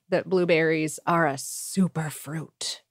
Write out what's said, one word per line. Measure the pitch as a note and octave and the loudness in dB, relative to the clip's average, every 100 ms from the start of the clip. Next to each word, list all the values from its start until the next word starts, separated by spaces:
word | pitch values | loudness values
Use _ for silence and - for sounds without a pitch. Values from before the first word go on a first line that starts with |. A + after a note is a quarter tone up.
| - | -2
that | F3+ - | -2 2
blueberries | F#3 F3 D#3+ D#3+ D#3+ D#3 - - | 2 4 4 4 2 0 -4 0
are | E3+ D#3 | 2 2
a | |
superfruit. | C3+ - - - F#3+ F#3 D#3+ D#3 - - D#3 D3 - - - _ | 0 -6 -10 -6 0 0 0 -6 -8 -10 -10 -10 -10 -10 -10 _